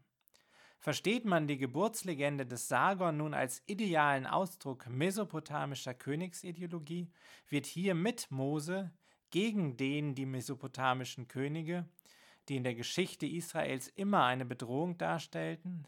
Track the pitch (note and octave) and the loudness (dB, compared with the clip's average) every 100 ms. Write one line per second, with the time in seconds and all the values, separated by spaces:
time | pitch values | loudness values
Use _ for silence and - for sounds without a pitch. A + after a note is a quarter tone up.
0 | _ _ _ _ _ - - _ - C3 | _ _ _ _ _ -20 -20 _ -2 0
1 | F3+ A#3+ A3+ E3+ D3 C#3 C3+ C3+ G#3+ A3 | 2 2 4 4 4 0 0 2 0 0
2 | F#3 D3 C#3+ C#3+ B2+ B2 - B2+ E3 G3 | -4 0 0 0 -4 -6 2 4 4 4
3 | F3+ D3+ D3+ C#3 C3 - - G3+ G#3+ D#3+ | 2 2 0 0 0 -2 -6 -2 2 6
4 | D3 C#3 C3 D#3 F#3 - C#3 B2+ A#2+ B2 | 6 4 2 0 0 -4 -8 -8 -6 0
5 | E3+ G3 G#3 D#3+ D3+ D3 C#3+ C3+ - B2 | 2 2 -4 -4 -4 -4 -4 -4 -6 -6
6 | - D3 F3+ - F#3 E3 F3 E3+ D3+ F3 | -4 -2 -4 -8 -10 -8 -8 -8 -6 -6
7 | F3 - - - - D3 C#3 E3 F#3+ E3+ | -6 -12 -20 -20 -2 -2 -2 -2 2 4
8 | G3+ A#3 - C3+ C3+ D3+ D3+ F#3+ F#3 - | 2 0 -6 -2 0 0 -2 -4 -4 -10
9 | _ _ _ E3 A3+ G#3 D#3+ A#2+ C3+ D3 | _ _ _ 2 2 2 0 2 0 2
10 | D3 C3 C3+ C3 A#2+ B2+ C3+ C3+ C3 B2+ | 0 -2 -2 -4 -4 -6 -8 0 2 2
11 | B2 - A#2+ C3 C#3 D#3 D#3+ F3 F3 - | -2 -8 -8 -2 -2 -2 -2 -4 -4 -12
12 | _ - - - - C3+ B2 A#2 A#2 - | _ -20 -20 -20 -4 0 0 -2 -2 0
13 | F3+ - D3 E3 E3+ E3 D3 C3+ - - | 0 -2 -4 -4 -4 -2 0 -2 -6 -4
14 | G3 G3 B2+ B2+ B2 B2 A#2 B2+ F3 F3 | 2 6 6 4 -2 -4 -2 0 -2 -2
15 | E3 E3 - E3 D#3+ E3 F3+ F3 | -2 -2 -4 -4 -4 -4 -8 -8